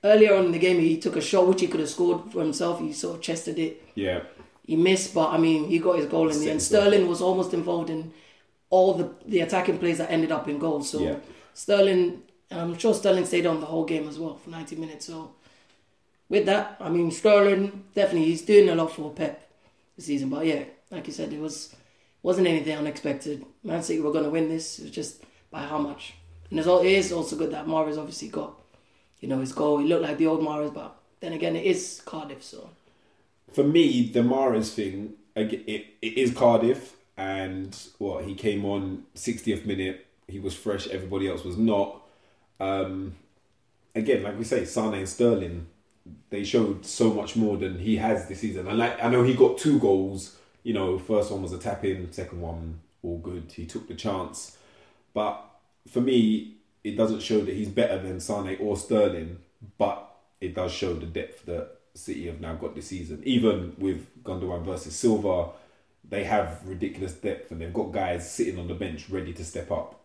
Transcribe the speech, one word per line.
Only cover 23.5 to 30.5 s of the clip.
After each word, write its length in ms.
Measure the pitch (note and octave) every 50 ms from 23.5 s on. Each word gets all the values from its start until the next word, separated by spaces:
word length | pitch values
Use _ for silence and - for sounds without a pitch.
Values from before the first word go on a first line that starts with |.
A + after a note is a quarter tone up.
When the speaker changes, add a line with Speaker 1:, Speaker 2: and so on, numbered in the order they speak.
| - _ -
Speaker 1:
Man 180 | G3 D#3+ E3+ E3
City 160 | - D#3+ D#3
were 120 | D3+ D3 D3+
gonna 180 | D#3+ D3 D3
win 180 | D#3 E3 D#3+ D#3
this. 300 | D#3+ D#3+ - - - -
It 40 | D#3
was 60 | - -
just 320 | - D3 - - - - - _ _ _ _
by 120 | D#3 D#3 C#3+
how 160 | D3 D3+ D3
much. 360 | C#3+ C#3+ - - - - - - - - - - - -
And 80 | - D#3
it's 80 | D#3 F3
al-, 120 | F3+ F3+ F3+
it 100 | F#3+ G3
is 180 | G3 F3+ -
also 240 | F3 E3 D#3+ - D#3
good 160 | D3 E3 D3+
that 160 | D3 D3+ D3
Mahrez 320 | D#3+ D#3+ D#3+ D#3 D3+ D3+ D#3
obviously 300 | D3+ C#3 - - - -
got, 240 | - - - - - - _ _ _ _ _ _ _ _ _ _ _ _
you 80 | - A#2
know, 120 | C3+ C3
his 120 | C3 B2+ -
goal. 260 | - D3+ D3 D3 C#3+
He 100 | C#3+ D#3
looked 140 | E3+ E3 D#3+
like 160 | D3 D3 D3
the 100 | D#3+ D#3+
old 120 | D#3 D3+ D#3
Mahrez, 300 | D3+